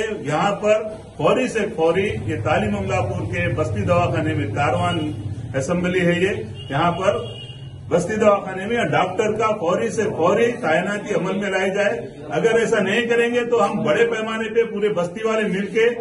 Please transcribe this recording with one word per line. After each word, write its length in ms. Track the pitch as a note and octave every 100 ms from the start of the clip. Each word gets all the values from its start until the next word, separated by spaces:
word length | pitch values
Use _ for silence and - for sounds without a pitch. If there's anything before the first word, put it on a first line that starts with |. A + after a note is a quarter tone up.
| A3 G3+
यहाँ 280 | C3+ D3+ G3+ G3+
पर 260 | G#3 G#3+ - - - -
फौरी 300 | D3 A3 B3
से 180 | A3 - -
फौरी 280 | E3 F3+ G3+ - -
ये 100 | D3+
तालीम 320 | D3+ F3+ G#3 G3+
अमलापुर 480 | F#3+ F#3+ F#3 F#3 E3
के 200 | F3 F3
बस्ती 280 | E3+ D#3 -
दवाखाने 520 | F#3+ F3 E3 E3 D#3
में 140 | D3 -
कारवान 480 | C#3 D3+ F3 F3 E3+ D3+ - - - - C3+
असेंबली 440 | C3+ F3 F3 F3+
है 140 | F3 E3+
ये, 120 | F#3+ - - - -
यहाँ 200 | C#3 F3
पर 260 | F3 F#3+ - A2 - - - - - -
बस्ती 300 | E3+ E3+ G#3+
दवाखाने 500 | G#3 G3+ F#3+ F#3 G3+
में 240 | A#3+ F#3+
डॉक्टर 420 | - F3 - G#3+ G#3
का 100 | G#3+ G#3+
फौरी 320 | E3 G3 A3+
से 140 | F#3+ G3
फौरी 340 | - E3+ G3+ A#3+ A#3
तैनाती 560 | D#3+ E3 F#3+ G#3 G#3+
अमल 220 | F3 F3+ G3+
में 140 | G3+
लाई 200 | F#3+ G3
जाए। 240 | G3+ G3+ A#3 - - -
अगर 280 | D3 A3 A3+
ऐसा 200 | G#3+ A3
नहीं 240 | F#3+ A3+ A#3
करेंगे 360 | A#3 A#3 A#3+ A#3+
तो 120 | A#3
हम 240 | G3+ G#3+
बड़े 200 | A3 G#3 A#3
पैमाने 420 | A3 A3 A3 A3
पे 140 | A3+ G#3+
पूरे 220 | G3+ G#3
बस्ती 340 | F3 E3+ A3 A3
वाले 220 | A3 G3+
मिलके 400 | F#3 G3+ A3+ A#3 A#3+